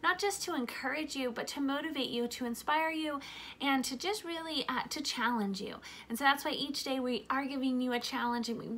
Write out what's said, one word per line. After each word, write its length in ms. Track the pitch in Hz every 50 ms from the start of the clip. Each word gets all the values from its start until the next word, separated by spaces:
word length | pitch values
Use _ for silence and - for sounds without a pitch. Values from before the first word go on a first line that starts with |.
not 160 | - 339 359 359
just 240 | 415 403 392 -
to 120 | - 359 339
encourage 600 | 277 240 233 - - - 262 277 311 311 285 -
you, 140 | 277 254 247
but 160 | 226 233 -
to 160 | - - 277
motivate 480 | 277 269 277 285 311 320 285 277 254 -
you, 180 | - 233 240 233
to 160 | - - 254
inspire 460 | 233 233 - - - 302 311 320 320
you, 280 | 320 311 311 302 294 277 - - - - - - - -
and 200 | 262 277 269 262
to 140 | 247 - 262
just 280 | 247 - 359 427 415 -
really, 420 | 339 339 320 320 320 311 277 - -
uh, 140 | 254 - - -
to 100 | - 202
challenge 640 | - - - 254 220 233 240 220 202 196 190 185
you. 140 | - - - - - - - - - -
And 80 | 233 -
so 60 | 285
that's 200 | 269 285 285 -
why 60 | 311
each 340 | 269 - 277 285 277 - -
day 160 | 277 262 269
we 240 | 247 254 247 - - -
are 160 | 254 269 285
giving 340 | 254 277 269 262 262 254 247
you 140 | 254 254 240
a 40 | 240
challenge, 520 | 240 - 269 240 233 240 240 240 226 233
and 80 | 226 -
we 100 | - - 226